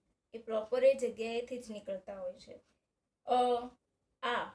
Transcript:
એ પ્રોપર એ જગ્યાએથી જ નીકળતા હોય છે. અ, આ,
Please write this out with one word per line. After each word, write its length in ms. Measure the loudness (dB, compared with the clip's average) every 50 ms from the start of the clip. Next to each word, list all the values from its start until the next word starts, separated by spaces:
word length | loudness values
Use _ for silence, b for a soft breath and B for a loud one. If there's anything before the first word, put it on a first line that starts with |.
| _ _ _ _ _ _ -18
એ 60 | -14
પ્રોપર 440 | -6 -4 -2 -2 -2 -2 2 6 6
એ 100 | 6 6
જગ્યાએથી 680 | 6 2 -4 -2 -4 -6 -4 -4 -4 -4 -6 -8 -10
જ 100 | -10 -10
નીકળતા 480 | -12 -10 -8 -8 -8 -8 -8 -10 -10 -8
હોય 200 | -8 -10 -10 -12
છે. 200 | -16 -20 -20 -20 _ _ _ _ _ _ _ _ _ _ _ _ _
અ, 80 | 2 4 4 4 4 2 0 -2 -6 -12 _ _ _ _ _ _ _ _ _ -4
આ, 260 | -2 -2 -2 -2 -6